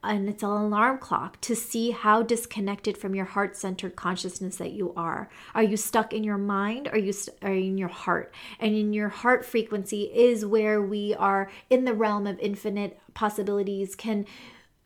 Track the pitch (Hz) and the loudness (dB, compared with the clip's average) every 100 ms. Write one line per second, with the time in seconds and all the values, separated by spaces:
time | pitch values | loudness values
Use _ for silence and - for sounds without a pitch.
0 | 208 208 202 208 202 208 214 208 240 262 | -2 0 0 -2 -2 0 0 2 2 2
1 | - - 185 - - 226 - 226 233 226 | -2 -2 -4 -8 -4 -4 -2 -2 -2 2
2 | 214 220 226 233 - 214 196 202 214 196 | 4 6 4 0 -2 -4 -4 -2 -4 -4
3 | 196 190 185 202 196 - 190 190 185 - | -4 -4 -2 -2 -2 -2 -6 -6 -8 -6
4 | 180 180 185 - 190 - 175 208 180 170 | -4 -4 -6 -6 -8 -6 -6 -4 -4 -4
5 | 170 - 196 - - 220 214 214 - 233 | -4 -4 -8 -14 -4 2 4 2 0 0
6 | 214 220 214 202 202 196 202 247 285 220 | 2 -2 -2 -2 0 0 0 -2 -2 0
7 | 196 196 - - 196 190 190 190 175 - | 0 -2 -8 -6 -2 0 0 0 -4 -4
8 | 185 170 - - - - 214 214 208 214 | -2 -2 -2 -14 -18 -4 0 2 2 0
9 | 208 - 247 254 - 233 220 208 190 208 | -2 0 4 4 2 -2 0 -4 -4 -4
10 | 208 226 247 226 208 220 214 214 196 208 | 0 6 6 6 2 4 4 2 2 0
11 | 208 - 196 196 196 - - 254 254 214 | -2 2 2 2 0 -8 2 4 4 2
12 | 214 208 202 190 202 202 214 202 202 - | 2 2 -2 -2 -4 -4 -4 -4 -4 -8
13 | - - 208 214 202 202 196 196 196 - | -18 -4 -2 0 0 0 0 -2 -4 -6
14 | 226 208 202 - - - _ _ | -2 -2 -4 -12 -20 -20 _ _